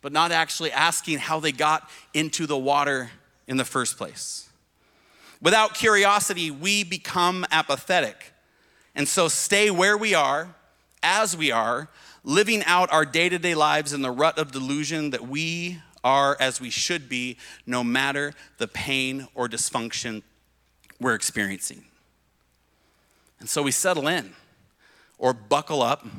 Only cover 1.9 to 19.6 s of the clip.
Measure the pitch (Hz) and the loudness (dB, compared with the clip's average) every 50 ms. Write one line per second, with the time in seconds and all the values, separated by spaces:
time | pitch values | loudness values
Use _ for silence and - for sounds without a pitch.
1.9 | - - - _ _ 151 156 156 - - 165 147 147 139 131 135 143 143 143 143 | -20 -20 -20 _ _ -2 -2 -2 -2 -4 -2 -2 -2 -2 0 2 2 2 2 0
2.9 | 139 131 127 120 - - _ _ _ _ _ - 131 131 127 - - 135 123 113 | 0 -2 -4 -8 -12 -20 _ _ _ _ _ -6 -4 -4 -4 -2 -2 -4 -4 -4
3.9 | - - 107 78 - - - - - - - _ _ _ _ _ _ _ _ _ | -4 -6 -10 -12 -10 -12 -12 -10 -10 -12 -14 _ _ _ _ _ _ _ _ _
4.9 | _ _ _ _ _ _ - - - _ - 160 196 220 220 214 208 - - 226 | _ _ _ _ _ _ -20 -20 -20 _ 2 4 6 6 4 4 0 2 4 4
5.9 | 214 196 202 196 202 208 196 - 202 175 170 160 143 135 156 196 202 208 208 170 | 6 6 6 6 6 4 2 0 -2 -2 -4 -4 -4 -4 -2 0 0 0 0 -2
6.9 | 185 170 - - - 180 175 175 185 185 180 - 156 160 156 - 139 131 - - | -6 -10 -8 -6 0 2 2 2 2 0 -2 0 2 0 2 2 -2 -4 0 0
7.9 | 185 180 147 110 101 - - - _ _ _ _ _ _ _ _ _ _ _ _ | 0 2 2 0 -6 -12 -20 -20 _ _ _ _ _ _ _ _ _ _ _ _
8.9 | _ 139 143 139 - 190 175 160 - - - - 202 202 214 214 196 175 180 196 | _ -4 -2 0 2 2 2 2 2 -2 0 2 2 4 4 4 4 4 4 4
9.9 | 208 208 220 220 190 165 147 135 139 147 165 180 170 _ _ _ _ _ _ _ | 4 2 2 2 2 2 4 2 2 -2 -4 -8 -14 _ _ _ _ _ _ _
10.9 | _ _ - 160 185 208 220 202 165 165 156 143 117 113 113 110 123 127 151 156 | _ _ 0 2 2 2 2 0 -2 -2 0 0 2 2 0 0 -2 -4 -6 -10
11.9 | _ - - - - - _ - 143 180 214 202 226 208 - - 175 180 185 175 | _ -20 -20 -20 -20 -16 _ 0 2 2 4 4 2 0 2 2 4 4 4 4
12.9 | - 156 156 143 127 160 170 180 175 180 170 180 170 160 151 151 151 151 156 143 | 4 2 2 2 2 0 2 2 0 0 0 0 2 4 4 4 4 2 0 -2
13.9 | 143 143 135 131 123 123 147 160 160 160 156 139 127 135 135 131 143 147 151 139 | -4 -4 -4 -4 0 2 2 2 2 0 -4 -4 -6 -8 -6 -4 -4 -4 -4 -4
14.9 | 165 160 151 147 135 120 117 123 135 147 160 165 170 170 170 175 180 165 - _ | -4 -4 -4 -4 -4 -6 -8 -8 -8 -6 -6 -6 -6 -6 -8 -8 -10 -12 -16 _
15.9 | _ _ - 123 135 139 139 139 143 - 135 131 123 - 127 120 - - - - | _ _ 0 2 4 4 4 2 2 2 0 0 0 -4 -8 -6 -4 -4 -2 -2
16.9 | 175 165 139 120 131 123 123 127 120 _ - - - - _ - 127 123 123 120 | -2 -4 -4 -6 -6 -6 -6 -6 -10 _ -18 -20 -20 -20 _ -4 -2 -2 0 0
17.9 | 120 131 135 139 139 143 143 143 151 - - - _ _ 120 107 _ - - - | 0 0 0 0 -2 -4 -6 -6 -8 -14 -20 -20 _ _ -8 -6 _ -8 -4 -2
18.9 | 135 135 131 131 131 135 135 123 _ 123 123 117 110 110 | -2 -2 -2 -2 -4 -8 -10 -12 _ -6 -6 -4 -4 -4